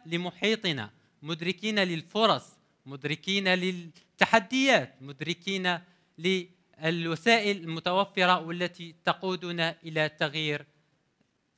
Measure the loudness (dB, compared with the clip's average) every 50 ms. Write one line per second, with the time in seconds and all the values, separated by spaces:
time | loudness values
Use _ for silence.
0 | -6 -6 -4 -4 -4 -6 -4 -2 0 0 0 0 0 -2 -2 -2 -6 -8 -12 _
1 | _ _ _ _ -10 -8 -8 -4 -4 -6 -6 -4 -6 -2 0 0 0 0 -2 -4
2 | -6 -4 0 2 4 4 4 2 -2 -10 -20 _ _ _ _ _ _ -14 -14 -8
3 | -6 -6 -6 -4 -4 -2 -2 0 2 2 2 2 2 -2 -4 -6 -10 -14 -20 -20
4 | _ _ _ 0 2 4 4 4 4 2 0 2 4 4 4 4 2 -2 -10 _
5 | -16 -16 -10 -6 -6 -6 -6 -6 -6 -4 -4 -2 0 -2 -2 -2 -6 _ _ _
6 | _ _ _ -4 0 0 0 0 -2 -8 _ _ _ _ _ -4 -2 -2 -2 0
7 | -2 -2 -4 0 4 4 4 4 4 0 -2 -4 -6 -8 -8 -4 -2 0 2 2
8 | 0 0 0 2 4 4 4 2 0 -6 -4 -4 -4 -6 -6 -10 -16 -18 -18 _
9 | _ -2 -2 0 -2 -4 -4 -4 -6 -6 -4 -2 -2 -2 -4 -6 -12 -4 0 0
10 | 0 0 0 -2 -4 -2 -2 -4 -4 -4 -4 -6 -8 _ _ _ _ _ _ _
11 | _ _ _ _ _ _ _ _ _ _ _